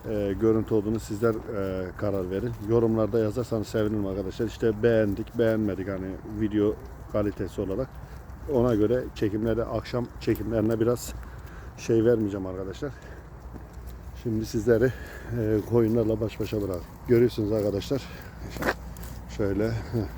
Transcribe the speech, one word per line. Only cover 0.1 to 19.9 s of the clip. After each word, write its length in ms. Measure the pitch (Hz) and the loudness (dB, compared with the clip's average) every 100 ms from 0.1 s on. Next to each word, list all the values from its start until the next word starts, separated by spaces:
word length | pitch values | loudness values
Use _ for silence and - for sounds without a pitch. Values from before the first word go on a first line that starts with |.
e, 220 | 107 101 95 | 0 0 4
görüntü 340 | 110 110 104 | 4 4 4
olduğunu 260 | 110 101 110 | 2 2 -2
sizler, 340 | - 104 117 | -4 0 2
e, 520 | 113 110 110 95 95 92 - | 0 -4 -4 -2 -2 -4 -4
karar 340 | 104 98 90 | -2 -2 -2
verin. 200 | 95 120 110 104 | -2 -2 -6 2
Yorumlarda 500 | 117 113 113 107 113 | 4 4 4 2 2
yazarsanız 480 | 107 104 117 113 101 | 2 0 -2 -2 -2
sevinirim 400 | 113 107 107 101 | 0 0 0 -2
arkadaşlar. 400 | 95 95 - 113 | -2 -4 -4 -4
İşte 360 | - 117 104 | 0 0 4
beğendik, 560 | 117 113 107 95 110 117 | 4 6 4 0 -4 2
beğenmedik 500 | 113 110 107 92 95 | 2 4 0 -2 -4
hani 180 | 95 95 92 - 107 | -4 -6 -8 -8 -2
video 340 | 107 104 104 - - - - | 0 4 2 2 -8 -16 -4
kalitesi 480 | 107 104 - 95 - | 0 0 -2 -6 -4
olarak. 280 | 95 98 131 - - - - - - | -4 -2 -4 -8 -14 -14 -14 -14 0
Ona 220 | 135 123 | 4 4
göre 300 | 110 104 127 123 | 6 4 2 0
çekimlere, 500 | - 107 107 113 113 | -2 -2 0 0 0
akşam 420 | 107 113 - 123 120 - | 0 -4 -2 -4 -4 -4
çekimlerine 600 | - 110 107 113 107 113 | -2 0 0 2 2 4
biraz 320 | 113 123 - - - - - - - - | 2 2 -4 -10 -12 -14 -14 -14 -14 -14
şey 260 | - 113 | 2 4
vermeyeceğim 420 | 113 117 104 98 95 | 6 4 2 -2 -6
arkadaşlar. 460 | 92 95 92 147 - - - - - - - - - - - - - | -6 -8 -6 -8 -8 -14 -16 -16 -16 -16 -16 -16 -14 -14 -14 -14 -8
Şimdi 240 | 123 110 113 | -2 -2 0
sizleri, 460 | 117 107 113 127 - - - - 117 | 0 4 6 6 2 -10 -12 -6 -2
e, 220 | 107 107 98 | 2 2 4
koyunlarla 500 | 117 113 117 110 110 | 4 4 4 2 0
baş 200 | 110 - | -2 -4
başa 220 | 104 110 | -4 -2
bırak. 180 | 98 87 - - - | -2 -4 -6 -14 4
Görüyorsunuz 440 | 117 120 113 104 | 8 8 4 0
arkadaşlar. 500 | 110 101 98 - 139 - - - - - - - - - - - - - - | 2 2 0 -2 -4 -4 -14 -14 -12 -10 -4 -4 -4 -8 -12 -12 -12 -12 -2
Şöyle, 320 | 104 98 110 | 0 2 0
heh. 380 | 113 - | -2 -2